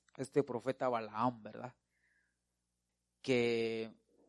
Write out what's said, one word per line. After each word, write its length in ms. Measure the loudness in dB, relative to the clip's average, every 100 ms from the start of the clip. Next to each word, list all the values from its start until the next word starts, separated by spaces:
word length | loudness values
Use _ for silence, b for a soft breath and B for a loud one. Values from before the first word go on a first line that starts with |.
| _ -8
este 240 | -2 0
profeta 480 | 0 0 -2 -2 0
Balaam, 520 | 0 -2 0 0 0
¿verdad? 320 | -8 -10 -12 -12 _ _ _ _ _ _ _ _ _ _ _ _ _ _
Que 680 | 2 4 4 2 0 -2 -6 -10 _ _